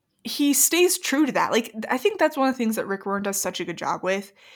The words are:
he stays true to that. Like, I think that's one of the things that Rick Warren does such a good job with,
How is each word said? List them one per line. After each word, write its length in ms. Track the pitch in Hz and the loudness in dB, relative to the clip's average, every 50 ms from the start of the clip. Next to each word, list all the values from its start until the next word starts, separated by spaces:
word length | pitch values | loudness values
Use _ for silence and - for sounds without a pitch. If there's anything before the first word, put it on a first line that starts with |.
| _ _ _ _ - | _ _ _ _ -12
he 280 | 233 - - 285 285 277 | -8 -4 0 2 2 4
stays 440 | - - - 330 339 359 370 359 - | 4 2 4 4 4 4 4 2 0
true 280 | - - 269 311 311 | -2 0 2 2 2
to 60 | 262 | 2
that. 200 | 190 175 165 - - | 2 0 0 2 2
Like, 200 | 247 - - - 220 220 - | 0 0 -2 -6 -10 -4 -4
I 80 | 233 254 | -2 0
think 220 | - 415 440 370 | 2 0 2 2
that's 160 | 330 311 311 | 2 0 2
one 140 | 277 269 262 | 2 0 0
of 40 | 254 | 0
the 40 | 254 | 0
things 180 | 240 220 220 | 0 0 0
that 100 | 208 - 196 | -2 -2 -4
Rick 180 | 196 190 - | -4 -4 -4
Warren 180 | 202 196 202 202 | -4 -4 -2 -2
does 160 | 202 196 - | -2 -4 -2
such 220 | - 185 180 - | -4 -4 -4 -4
a 40 | 180 | -6
good 120 | 175 165 - | -6 -6 -6
job 260 | 156 139 170 165 - | -4 -4 -4 -2 -2
with, 300 | 180 190 196 196 - _ _ - - - | -2 -2 -2 -4 -8 _ _ -20 -20 -20